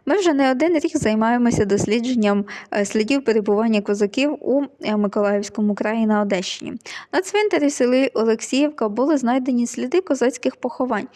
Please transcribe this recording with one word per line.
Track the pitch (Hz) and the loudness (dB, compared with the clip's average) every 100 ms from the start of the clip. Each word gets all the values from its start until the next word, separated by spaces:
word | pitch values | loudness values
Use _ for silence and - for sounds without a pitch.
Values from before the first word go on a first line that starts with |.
| - | -2
Ми | 392 | 2
вже | 349 | 2
не | 277 269 | 4 2
один | 254 320 320 | 2 2 2
рік | 330 294 | 0 0
займаємося | 220 214 226 240 240 233 202 | 0 2 2 2 2 2 2
дослідженням, | 202 202 233 240 247 202 202 202 - - | 0 2 0 0 0 2 2 -2 -10 -6
е, | 208 202 | -4 0
слідів | 220 220 277 | 0 0 0
перебування | 269 220 208 208 226 214 | 2 0 2 2 2 0
козаків | 208 208 208 254 285 294 | 0 0 0 0 0 -2
у, | - 269 277 - | 0 0 -2 -6
е, | - 208 | -2 0
Миколаївському | 202 214 202 202 202 - 208 196 | 0 0 0 0 -4 -2 -2 0
краї | 214 226 220 | -2 0 2
на | 208 | 2
Одещині. | 208 185 185 - - - - - - | 0 -2 -4 -10 -12 -14 -14 -18 -4
На | 294 | -4
цвинтарі | 370 403 415 330 285 | -2 0 0 2 0
в | |
селі | - 247 254 269 | 2 2 2 2
Олексіївка | - 226 226 - 254 294 302 220 | 0 0 0 -2 0 0 0 -4
були | 214 285 285 | 0 0 2
знайдені | 240 262 254 240 240 | 2 0 0 0 -2
сліди | - 254 349 | -4 -2 -2
козацьких | 370 269 247 - 262 - | 0 0 0 0 -6 -4
поховань, | 247 - 254 208 - | -8 -4 -2 -2 -6